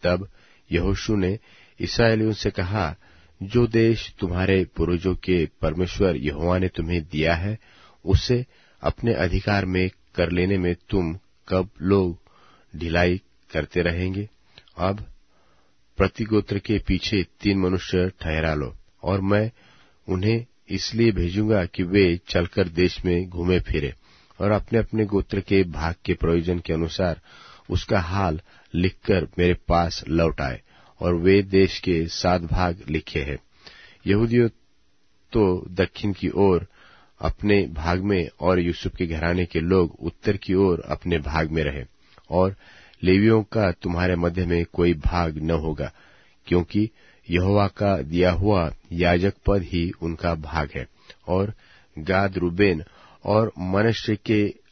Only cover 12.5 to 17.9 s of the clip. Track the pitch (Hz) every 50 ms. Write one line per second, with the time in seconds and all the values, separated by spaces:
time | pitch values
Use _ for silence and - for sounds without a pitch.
12.5 | _ _ _ _ - 76 82 82 80 87 90 90 90 98 _ _ _ _ _ _
13.5 | - 80 73 - - 90 85 87 85 87 90 92 95 98 104 107 _ _ _ _
14.5 | _ - _ _ - 85 85 92 101 107 - - - - _ _ _ _ _ _
15.5 | _ _ _ _ _ _ _ _ _ - 98 95 - - 110 104 107 104 98 -
16.5 | 101 101 - - 107 95 - - 98 87 - - 110 98 85 - _ - - 104
17.5 | 98 95 92 90 95 90 - -